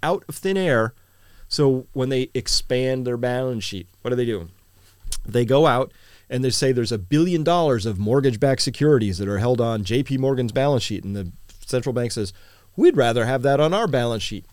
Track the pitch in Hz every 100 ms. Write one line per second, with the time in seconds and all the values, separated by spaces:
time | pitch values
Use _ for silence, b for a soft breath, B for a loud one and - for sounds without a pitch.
0 | 151 185 - - 190 190 185 120 113 -
1 | b b b b b - 143 131 127 139
2 | 127 131 127 123 - - - 127 131 131
3 | 123 120 123 123 131 120 101 98 87 _
4 | 120 123 120 104 82 - _ _ b b
5 | - - - 117 120 139 156 120 135 b
6 | b b b 127 131 117 135 127 117 113
7 | 92 147 175 170 156 175 160 120 104 98
8 | 104 135 135 110 139 131 - - 147 143
9 | 107 90 98 101 120 123 117 113 95 120
10 | 139 135 135 131 123 131 139 135 - 104
11 | 98 101 92 - - - - 127 120 120
12 | 120 117 98 b b b b - 330 285
13 | 120 117 113 131 131 139 156 190 226 135
14 | 120 113 - 104 -